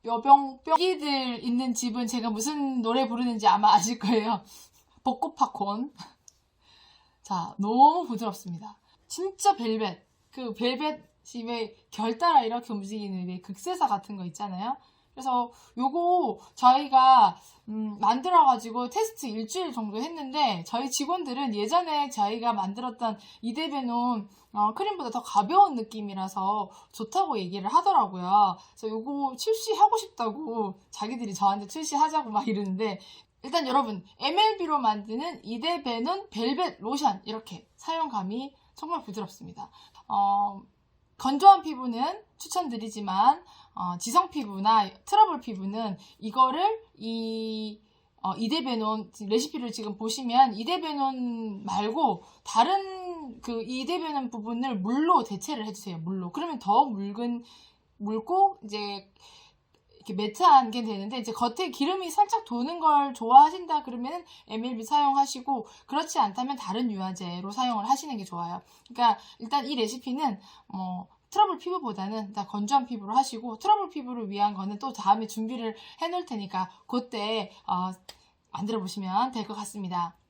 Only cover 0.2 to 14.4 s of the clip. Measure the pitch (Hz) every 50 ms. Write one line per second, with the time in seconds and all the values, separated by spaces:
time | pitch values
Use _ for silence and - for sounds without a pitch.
0.2 | 233 277 277 277 277 269 262 - _ 320 320 330 359 370 370 - 302 294 277 269
1.2 | 262 254 240 240 - 240 240 247 262 254 233 - - 240 214 247 247 214 - 240
2.2 | 220 233 214 214 220 285 302 294 277 269 262 247 220 226 233 262 262 226 233 233
3.2 | 254 240 233 214 208 196 180 208 208 - - - 175 226 247 - - 196 240 220
4.2 | 214 220 233 190 - - - - - _ _ _ _ _ _ _ _ 262 254 -
5.2 | - 320 - - 277 - - - 202 202 202 220 254 294 _ - - - _ _
6.2 | _ - _ _ _ _ _ _ _ _ _ _ _ _ _ _ _ _ _ _
7.2 | _ - 202 180 170 196 - - 196 208 233 247 277 294 320 359 349 - 233 202
8.2 | 233 214 185 - - 190 170 160 214 214 - _ _ _ _ _ _ _ - -
9.2 | 370 392 381 - - 403 392 - 233 220 220 220 220 196 175 - _ _ _ _
10.2 | _ _ _ 269 254 233 214 - 233 247 254 247 302 302 302 302 - _ _ _
11.2 | _ - - 240 226 233 240 233 220 214 - _ _ _ - - 220 226 - -
12.2 | 339 339 320 269 233 220 233 240 240 - 226 202 196 196 214 214 208 196 190 185
13.2 | 180 180 180 180 - - 190 - - 359 370 370 370 403 208 196 - - 208 190
14.2 | 180 175 - -